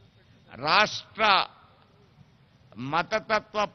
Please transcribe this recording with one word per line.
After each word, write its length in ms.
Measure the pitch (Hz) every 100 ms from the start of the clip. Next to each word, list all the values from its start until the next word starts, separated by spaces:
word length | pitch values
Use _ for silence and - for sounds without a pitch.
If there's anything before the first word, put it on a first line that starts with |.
| - _ _ - -
రాష్ట్ర 720 | - 143 185 214 - - - 214 185 - - - _ _ _ _ _ - _ _ _ _ - 131
మతతత్వ 680 | 160 170 220 214 214 - 214 202